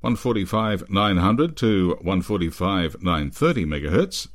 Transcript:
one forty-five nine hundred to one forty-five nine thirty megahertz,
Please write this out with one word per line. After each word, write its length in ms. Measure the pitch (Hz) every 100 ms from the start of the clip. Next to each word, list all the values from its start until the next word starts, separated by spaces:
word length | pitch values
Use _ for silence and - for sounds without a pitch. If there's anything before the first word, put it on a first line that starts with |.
one 160 | 117 117
forty-five 720 | 127 113 92 110 110 104 -
nine 300 | 98 104 92
hundred 360 | 90 117 165 156
to 400 | 117 101 90 -
one 220 | 85 95
forty-five 800 | 90 104 82 - 90 95 85 -
nine 280 | 90 82 73
thirty 360 | - - 165 82
megahertz, 640 | 73 73 90 190 - -